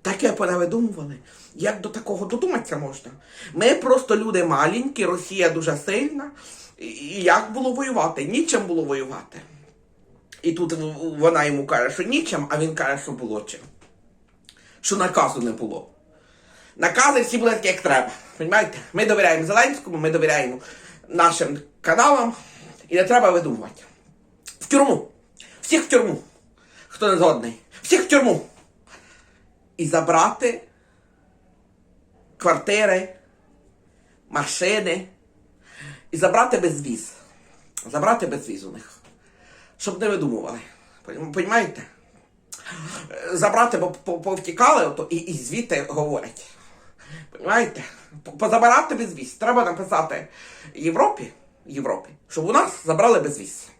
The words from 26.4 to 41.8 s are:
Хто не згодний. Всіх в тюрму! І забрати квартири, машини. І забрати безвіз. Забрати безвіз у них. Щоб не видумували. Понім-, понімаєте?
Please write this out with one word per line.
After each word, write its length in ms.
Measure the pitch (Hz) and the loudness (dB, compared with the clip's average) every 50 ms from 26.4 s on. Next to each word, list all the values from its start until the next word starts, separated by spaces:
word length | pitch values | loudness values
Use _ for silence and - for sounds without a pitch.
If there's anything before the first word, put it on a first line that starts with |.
| _ _ _ _ _ _ _ - - | _ _ _ _ _ _ _ -20 -20
Хто 200 | _ - - 214 | _ -6 -2 0
не 100 | 202 185 | 0 4
згодний. 420 | 165 175 165 147 117 110 117 - - _ _ - - | 4 4 4 4 2 -4 -10 -12 -14 _ _ -20 -16
Всіх 200 | - - 359 - | 0 2 2 2
в 60 | - | 4
тюрму! 340 | - 294 285 269 233 175 151 - - _ - _ _ _ _ _ _ - - _ _ - _ _ _ _ _ _ _ _ _ _ _ _ | 4 4 4 6 4 2 0 -4 -12 _ -20 _ _ _ _ _ _ -20 -20 _ _ -20 _ _ _ _ _ _ _ _ _ _ _ _
І 100 | - 165 | -6 -4
забрати 760 | 151 165 160 156 170 165 160 170 214 214 - 262 233 233 - - _ _ _ _ _ _ _ _ _ _ _ _ _ _ _ _ _ _ _ _ _ _ _ _ _ _ _ _ _ _ _ _ _ _ | 0 0 2 2 4 4 4 4 2 2 0 -2 -2 -2 -2 -12 _ _ _ _ _ _ _ _ _ _ _ _ _ _ _ _ _ _ _ _ _ _ _ _ _ _ _ _ _ _ _ _ _ _
квартири, 800 | _ - 175 160 147 - 208 202 214 214 196 185 185 185 - - - _ _ _ _ _ _ _ _ _ _ _ _ _ _ _ _ _ _ _ _ _ _ | _ 0 0 0 2 0 0 2 2 4 2 2 0 -2 -6 -14 -20 _ _ _ _ _ _ _ _ _ _ _ _ _ _ _ _ _ _ _ _ _ _
машини. 800 | - 147 139 - - - 180 185 214 214 190 175 165 190 185 - _ _ _ _ _ _ _ _ _ _ _ _ - - 139 - - - _ - | -4 -4 -4 -4 -4 -2 0 0 0 0 0 -2 -4 -4 -6 -12 _ _ _ _ _ _ _ _ _ _ _ _ -20 -20 -20 -20 -20 -20 _ -10
І 60 | - | -2
забрати 400 | 160 175 185 185 233 247 247 247 | 0 2 4 4 4 4 4 2
безвіз. 540 | 190 175 170 151 143 143 127 113 - - - - - - _ _ _ _ _ _ _ _ _ _ - - 117 | 0 0 -2 -2 -4 -6 -8 -8 -8 -10 -16 -20 -20 -20 _ _ _ _ _ _ _ _ _ _ -14 -12 -6
Забрати 360 | - 147 - 214 233 233 185 | -4 0 2 2 2 2 0
безвіз 360 | 160 143 143 - - 98 95 95 | -6 -6 -8 -10 -12 -12 -12 -12
у 80 | 95 | -16
них. 260 | - 113 - - - _ _ - _ _ _ _ _ _ _ _ - - - _ _ | -18 -18 -20 -20 -20 _ _ -20 _ _ _ _ _ _ _ _ -20 -20 -20 _ _
Щоб 240 | _ - 202 180 180 | _ -10 -8 -6 -4
не 80 | 220 208 | -2 -2
видумували. 500 | 196 175 151 135 117 104 - 78 - - - - - _ _ _ _ _ _ | -2 -2 -2 -4 -4 -6 -8 -10 -12 -14 -16 -20 -20 _ _ _ _ _ _
Понім-, 260 | - 76 143 160 156 | -18 -14 -12 -12 -6
понімаєте? 520 | 147 185 175 196 226 233 202 - - - | -4 -4 -2 2 0 0 0 0 -8 -14